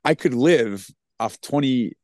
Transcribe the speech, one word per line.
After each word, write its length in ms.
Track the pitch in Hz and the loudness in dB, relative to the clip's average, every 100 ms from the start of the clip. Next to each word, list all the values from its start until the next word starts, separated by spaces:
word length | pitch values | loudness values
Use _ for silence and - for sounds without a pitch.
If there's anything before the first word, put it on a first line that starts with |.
| 139 | -2
I 100 | 156 | 0
could 200 | 165 120 | 0 2
live 520 | 147 160 113 98 - - _ - | 4 4 2 -4 -12 -20 _ -8
off 220 | 110 - | -8 -8
twenty 560 | - 147 139 127 107 - | -6 -2 0 0 -2 -8